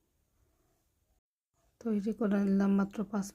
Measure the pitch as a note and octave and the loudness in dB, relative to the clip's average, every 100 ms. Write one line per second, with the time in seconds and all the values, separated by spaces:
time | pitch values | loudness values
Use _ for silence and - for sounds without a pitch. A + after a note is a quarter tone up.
0 | _ _ _ _ _ _ _ _ _ _ | _ _ _ _ _ _ _ _ _ _
1 | _ _ _ _ _ _ _ _ A#3 G#3 | _ _ _ _ _ _ _ _ -4 -2
2 | G3+ G#3+ G#3+ G3+ G3+ G3 G3 G3 G3 - | -2 -2 0 2 2 2 4 2 2 -2
3 | G3 G#3 G3 | -6 -4 -6